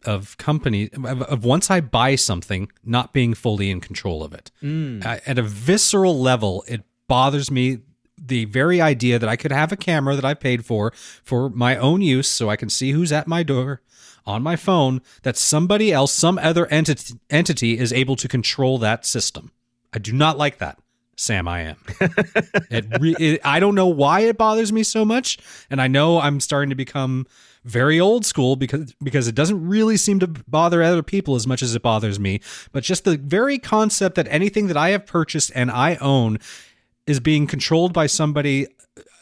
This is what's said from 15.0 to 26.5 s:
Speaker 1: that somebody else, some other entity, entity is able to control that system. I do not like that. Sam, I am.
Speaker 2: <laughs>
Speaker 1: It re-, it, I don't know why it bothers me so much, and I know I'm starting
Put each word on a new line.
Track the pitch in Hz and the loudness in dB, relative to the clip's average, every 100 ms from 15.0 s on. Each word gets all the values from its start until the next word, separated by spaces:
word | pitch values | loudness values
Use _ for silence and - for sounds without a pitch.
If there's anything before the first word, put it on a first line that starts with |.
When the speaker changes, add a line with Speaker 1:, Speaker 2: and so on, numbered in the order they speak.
| - _ | -6 _
Speaker 1:
that | 131 - | -6 -2
somebody | - 156 180 208 220 | 0 2 2 2 2
else, | 143 139 | 2 2
some | - 160 185 | 2 2 2
other | 160 165 170 | 2 2 2
entity, | 151 160 139 - 120 _ | 0 0 -2 -6 -20 _
entity | 151 170 139 117 113 | 0 0 0 0 0
is | 120 | 0
able | 127 131 131 | 0 0 -2
to | 131 | -2
control | 127 - - 131 131 | -2 -2 0 0 2
that | 107 117 - | 0 -2 -4
system. | 120 - - - _ _ _ _ | -4 -4 -8 -16 _ _ _ _
I | 110 | -12
do | 107 | -4
not | 127 156 143 | 0 0 2
like | 147 - | -2 -4
that. | 80 - _ _ _ - | -10 -10 _ _ _ -8
Sam, | - 101 87 | -4 -2 -2
I | 87 | -6
am. | 80 76 - - | -8 -12 -16 -4
Speaker 2:
<laughs> | 165 185 - 226 - 196 - | -2 -2 -2 -4 -2 -4 -2
Speaker 1:
It | 113 110 113 | -4 -4 0
re-, | 160 165 | 0 2
it, | 160 156 | 0 0
I | 143 151 | 0 2
don't | 202 | 4
know | 202 185 | 4 2
why | 151 139 185 | 4 2 4
it | 226 220 | 2 2
bothers | 220 220 214 | 2 2 0
me | 220 | 0
so | 214 220 | 0 0
much, | 214 240 240 - - - - | 0 0 -2 -6 -12 -20 -6
and | 135 | -2
I | 131 | 2
know | 139 160 170 | 4 4 4
I'm | 143 143 | 2 0
starting | - | -2